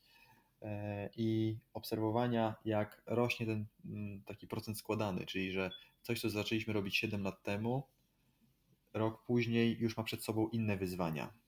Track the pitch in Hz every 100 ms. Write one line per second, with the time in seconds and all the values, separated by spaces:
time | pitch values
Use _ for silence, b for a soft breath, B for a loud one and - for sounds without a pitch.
0 | b b b b b - 107 104 104 101
1 | 101 - 113 110 110 110 - 107 - 110
2 | 110 113 123 117 110 - 110 107 107 -
3 | - 113 120 - 110 107 107 _ - 104
4 | 104 101 101 101 - 107 110 104 - 107
5 | 104 92 - 95 95 92 92 - B B
6 | - 117 113 104 101 113 110 104 95 -
7 | 107 104 98 - - 101 113 131 - _
8 | _ _ _ _ _ _ _ _ _ 107
9 | 110 113 - 120 117 117 117 110 113 113
10 | 107 113 - 110 110 117 107 98 92 90
11 | 85 73 58 -